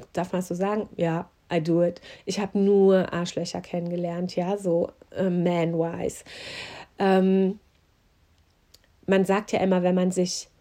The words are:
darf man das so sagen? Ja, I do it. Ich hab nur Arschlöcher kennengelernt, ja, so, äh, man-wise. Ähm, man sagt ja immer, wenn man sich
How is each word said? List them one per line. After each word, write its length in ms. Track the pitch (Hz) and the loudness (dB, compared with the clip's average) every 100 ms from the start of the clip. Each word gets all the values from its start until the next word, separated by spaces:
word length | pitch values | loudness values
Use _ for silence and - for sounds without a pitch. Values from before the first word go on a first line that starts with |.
| - | -10
darf 180 | 175 180 | -6 -4
man 80 | 180 | -4
das 80 | 185 | -4
so 80 | 180 | -2
sagen? 320 | 196 214 208 - | -2 -2 -4 -2
Ja, 340 | 165 165 - _ - | -2 -2 -6 _ -4
I 100 | 170 | -2
do 220 | 160 170 | 2 2
it. 180 | 175 175 - - - | 2 -2 -16 -14 -8
Ich 140 | 202 | -6
hab 160 | 196 202 | -2 2
nur 580 | 196 202 196 190 - | 4 6 6 6 2
Arschlöcher 480 | 170 175 - 170 180 | -4 -4 -6 -6 -8
kennengelernt, 760 | - 175 170 175 170 170 180 - | -8 -6 -4 -4 -4 -4 -4 -4
ja, 220 | 180 202 | -2 -2
so, 340 | 190 170 - - - | 0 0 0 -6 -12
äh, 180 | - 190 | -4 0
man-wise. 920 | 180 175 175 165 165 170 - - - - - - - - - - - | 2 2 2 0 0 -2 -2 -6 -8 -16 -18 -16 -14 -16 -18 -12 0
Ähm, 600 | 196 190 190 190 190 214 _ _ _ _ _ _ _ _ _ _ _ _ _ _ - | 4 4 4 4 2 -2 _ _ _ _ _ _ _ _ _ _ _ _ _ _ 0
man 200 | 190 190 | 2 2
sagt 260 | 196 208 | 0 -2
ja 60 | - | -2
immer, 240 | 190 185 | 0 2
wenn 120 | 180 180 | 2 2
man 160 | 185 | 0
sich 380 | 180 180 - - _ | 0 -2 -4 -12 _